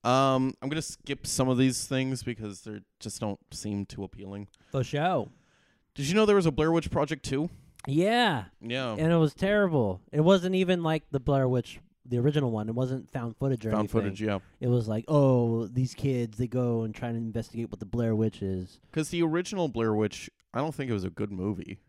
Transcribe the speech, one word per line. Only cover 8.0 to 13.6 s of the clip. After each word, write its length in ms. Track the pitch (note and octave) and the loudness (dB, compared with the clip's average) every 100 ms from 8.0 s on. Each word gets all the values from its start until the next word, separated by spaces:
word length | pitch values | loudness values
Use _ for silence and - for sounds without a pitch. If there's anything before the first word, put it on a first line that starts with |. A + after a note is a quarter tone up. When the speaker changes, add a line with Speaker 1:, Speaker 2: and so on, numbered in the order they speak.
| F#3+ A#3 A#3 C#3 F#2+ _ | 2 4 2 0 -4 _
Speaker 1:
Yeah. 320 | A#2 B2+ B2+ | -6 -4 -2
Speaker 2:
And 200 | G#2+ D#3+ | 0 2
it 40 | E3+ | 4
was 180 | D#3 | 4
terrible. 680 | - F#3+ G#3 G3 D3+ G#2+ F#2 _ | 2 0 2 4 2 0 -2 _
It 80 | D3 | 2
wasn't 340 | D#3+ G3 F3+ | 6 6 4
even 280 | F#3 F#3 F3+ | 0 2 2
like 220 | E3 D#3+ - | 2 -2 -2
the 100 | C#3 | -4
Blair 280 | B2+ C#3 C3 | 2 2 4
Witch, 320 | B2+ - - _ _ B2+ | 2 -2 -12 _ _ -4
the 120 | A#2+ | 2
original 320 | C3 D3 C3 | 2 2 0
one. 180 | A2 G#2+ | -2 -2
It 60 | |
wasn't 360 | A#2 B2+ C3 - | -2 -2 -4 -8
found 260 | C3 A#2 A2 | -8 -8 -4
footage 300 | C3+ B2 | -2 -2